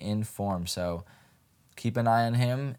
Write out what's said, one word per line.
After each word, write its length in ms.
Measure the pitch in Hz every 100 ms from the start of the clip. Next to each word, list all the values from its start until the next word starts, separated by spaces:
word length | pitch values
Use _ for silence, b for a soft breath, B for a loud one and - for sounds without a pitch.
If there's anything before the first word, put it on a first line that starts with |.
in 240 | 95 107
form. 420 | 107 - 101 92 87
So 380 | - 87 85 b b b b _ _ _ -
keep 200 | 117 120
an 120 | 117
eye 180 | 113 117
on 80 |
him 420 | 120 123 127 139